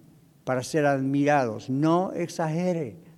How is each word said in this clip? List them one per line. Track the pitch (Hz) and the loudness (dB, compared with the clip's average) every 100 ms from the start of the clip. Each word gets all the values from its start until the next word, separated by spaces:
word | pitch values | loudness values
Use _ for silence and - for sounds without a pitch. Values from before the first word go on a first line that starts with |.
| - - _ _ | -20 -20 _ _
para | - 127 | -4 -4
ser | 123 160 147 | -2 0 2
admirados? | 139 135 139 143 147 123 107 107 | 2 0 0 4 4 2 -4 -4
No | 131 156 170 190 | 0 2 2 0
exagere, | - 170 - 160 160 180 170 131 98 - | -4 -6 -4 -2 0 0 -2 -4 -10 -20